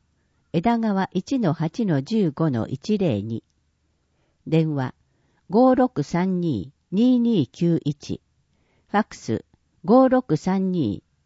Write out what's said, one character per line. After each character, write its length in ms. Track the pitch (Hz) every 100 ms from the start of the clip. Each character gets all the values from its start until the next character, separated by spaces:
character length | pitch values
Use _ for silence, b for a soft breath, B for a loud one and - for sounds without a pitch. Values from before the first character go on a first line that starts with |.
| _ _ _ _ _
枝 260 | 170 233 233
川 320 | 226 190 185
一 260 | 185 - 277
の 140 | 202
八 320 | 170 160 -
の 160 | 214 143
十 300 | 135 220 175
五 180 | - 165
の 180 | 120 107
一 300 | 127 - 208
零 240 | 180 104 110
二。 160 | 113 - _ _ _ _ _ _ _ _ _ -
電 280 | 160 156
話、 200 | 143 127 - _ _ _ _ -
五 240 | 196 254
六 280 | 254 254 -
三 380 | 147 175 185 180
二、 320 | 170 113 131 _ -
二 280 | 185 247 247
二 280 | 233 214 131
九 320 | - 170 165
一。 380 | - 143 - - _ _ _ _ _ _ _
フ 80 | 202
ァ 40 |
ッ 40 |
ク 120 | - -
ス、 280 | - 110 - _ _ _
五 240 | 165 247 262
六 280 | 254 - 156
三 340 | - 190 190
二、 300 | 180 117 95 - _